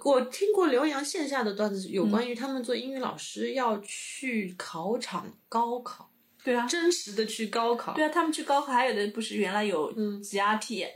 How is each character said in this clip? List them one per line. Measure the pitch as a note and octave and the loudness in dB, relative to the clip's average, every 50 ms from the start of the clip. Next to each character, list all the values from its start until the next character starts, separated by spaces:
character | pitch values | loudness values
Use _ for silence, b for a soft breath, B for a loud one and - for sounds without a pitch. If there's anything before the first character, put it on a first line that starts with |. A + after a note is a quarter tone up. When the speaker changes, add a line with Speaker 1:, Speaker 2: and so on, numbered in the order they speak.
| - | 2
Speaker 1:
我 | C#4+ C#4 B3+ B3 | 4 4 4 4
听 | B3+ - - G4 G4+ G4+ | 0 -2 0 2 4 4
过 | G4 F4+ D#4 | 4 4 4
刘 | B3+ A#3+ C#4+ | 4 4 2
洋 | D#4 C#4+ C4+ C#4+ | 2 0 0 -4
线 | - - F#4+ D4 C4+ | -4 -4 -4 -2 -2
下 | C#4 C4+ A3+ | 0 0 0
的 | G#3 G3 | -2 0
段 | G3 G#3+ G#3 G3 | 0 0 0 0
子， | G3 F#3+ - | -4 -6 -4
有 | - G3 - | -2 0 2
关 | G#3+ G#3 A3 B3 B3 | 4 4 2 2 0
于 | A#3+ | -4
他 | A3+ B3+ C4+ | -4 -4 -4
们 | C4+ C4 A#3+ | -4 -4 -2
做 | A#3 B3 | -2 -4
英 | A3 B3 C4 C4+ | -4 -4 -6 -6
语 | C4 | -4
老 | B3 - - | -4 -6 -6
师 | - - - - G#3 A3 A#3+ A#3+ | -8 -12 -12 -6 -6 -4 -2 -2
要 | C4 B3 A#3+ G#3+ G3+ | 0 0 0 0 -2
去 | - - - - - - - - C#4 C4 A#3+ A3 G3 F3+ F3+ | -4 -10 -12 -12 -12 -12 -12 -8 -6 -2 -2 -2 -2 -2 -6
考 | - - - - D#3+ E3 F#3+ A#3 B3 | -10 -10 -10 -8 -6 -2 -2 -2 -2
场 | - - F#3 E3+ - - - - _ _ | -2 -4 -6 -6 -8 -8 -14 -18 _ _
高 | - A3+ A#3 - D#3 - | 0 0 0 2 0 -4
考。 | B3 - - - - - _ _ _ _ _ _ - | -6 -10 -14 -14 -18 -20 _ _ _ _ _ _ -2
Speaker 2:
对 | C4 A#3+ | 0 2
啊。 | A#3+ A#3+ | 2 2
Speaker 1:
真 | B3+ E4+ F4 E4 F4 | 2 0 2 4 2
实 | F4 - - G#3 G3+ | 2 2 -2 -4 -2
的 | G#3+ A3 | -2 -2
去 | G#3+ - - A3+ G3+ | -2 -2 -4 -4 -2
高 | - A#3 A#3 A#3 A#3 | 0 0 2 2 2
考。 | A#3 - - - | 0 0 -4 0
Speaker 2:
对 | - D#4 | 2 2
啊， | D4+ | 4
他 | D#4 F4 E4 | 4 2 2
们 | D#4+ D#4 | 2 0
去 | - D#4 | -2 0
高 | - C#4 C#4 C#4+ | 2 2 2 2
考， | C#4 B3+ | 4 2
还 | B3 C4 B3+ | 4 4 4
有 | A3 | 2
的 | G#3 G#3 G#3 | 2 0 -2
不 | - A#3 | -2 -4
是 | A3 - G#3 | -6 -4 0
原 | G#3+ G3+ F3+ G3 | 0 0 2 2
来 | G#3 G#3+ | 0 0
有 | G#3 F#3 D#3+ D3 - - | 2 2 0 0 0 -2
Speaker 1:
嗯。 | A3 G#3+ G#3 G3+ G3+ G3+ | -2 -2 -2 -4 -6 -10
Speaker 2:
G | - - G3 | -6 -2 2
R | G3 G#3 G#3+ | 2 4 2
T、 | G#3+ - - A#3 F#3 F3 - - | 2 0 -4 -6 -6 -6 -6 -8